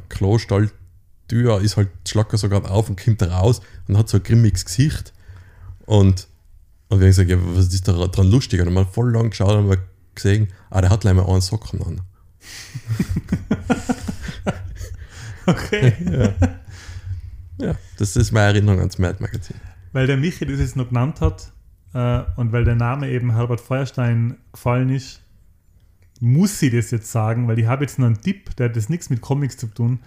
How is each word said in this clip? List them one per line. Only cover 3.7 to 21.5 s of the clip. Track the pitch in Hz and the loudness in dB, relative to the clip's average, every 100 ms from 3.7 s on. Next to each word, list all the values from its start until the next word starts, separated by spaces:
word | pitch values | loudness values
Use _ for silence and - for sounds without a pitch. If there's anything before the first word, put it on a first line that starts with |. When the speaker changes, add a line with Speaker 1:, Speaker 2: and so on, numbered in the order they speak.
| - - | -16 0
Speaker 1:
und | 98 | 2
hat | 107 | 4
so | 101 | 0
ein | |
grimmiges | - 117 113 - - | 4 4 4 2 -4
Gesicht. | - 147 - - - - - - - - - - | 0 0 0 -8 -20 -20 -20 -20 -20 -20 -20 2
Und, | 104 98 92 - _ _ - _ _ _ | 6 6 4 -4 _ _ -20 _ _ _
und | 98 | 6
wir | 92 | 6
haben | |
gesagt, | 95 90 | 6 6
„Ja, | 90 | 2
was | 90 90 92 | 2 2 2
ist | 95 92 | 2 0
da | 87 87 | 0 0
dran | 95 95 | 2 4
lustig?“ | 120 - 90 | 4 2 0
Und | 87 | 2
dann | 92 | 2
haben | 95 | 0
wir | |
voll | 113 120 | 0 0
lang | 113 113 | 0 0
geschaut | - 98 104 | 0 2 4
und | 101 | 2
haben | 95 92 _ _ - | 0 -2 _ _ -4
gesehen, | 101 104 104 - - | 0 2 0 -4 -4
ah, | 95 | 0
der | 92 | 2
hat | 104 | 4
gleich | 101 | 4
mal | 92 92 | 4 4
einen | 92 | 0
Socken | 92 107 - - | 0 -4 -6 -8
an. | 87 90 92 | -6 -8 -12
Speaker 2:
<laughs> | _ - _ - - - - - 113 - - - - - - - - - - - - - - - - - - - - - - - - - | _ -20 _ -20 -20 -16 -16 -8 -6 -4 -4 -4 -6 -4 -6 -2 -4 -2 -8 -8 -10 -12 -8 -8 -8 -12 -12 -14 -14 -16 -16 -16 -4 -2
Okay. | 120 - 208 127 107 180 | -2 -2 2 2 2 -2
Speaker 1:
Ja. | 147 113 - 254 - - - - - - - - - - - | 0 0 2 -2 -2 -16 -18 -16 -14 -10 -12 -12 -18 -18 -8
Ja, | 127 - - - | -6 -6 -10 -6
das | 104 120 | -4 0
ist | 104 | 2
meine | 113 101 | 2 4
Erinnerung | 104 101 92 | 4 2 2
ans | 90 - | 0 -2
Mad | 90 92 | -2 -2
Magazin. | - 104 - - - - - | -8 -10 -12 -16 -18 -20 -8
Speaker 2:
Weil | 131 131 | -2 0
der | 135 | 0
Michi | 165 - 143 | -2 -4 -6
das | 139 | -4
jetzt | 135 131 | -4 -4
noch | 120 | -2
genannt | 120 131 - | -2 -2 0
hat, | 127 - - | -2 -2 -14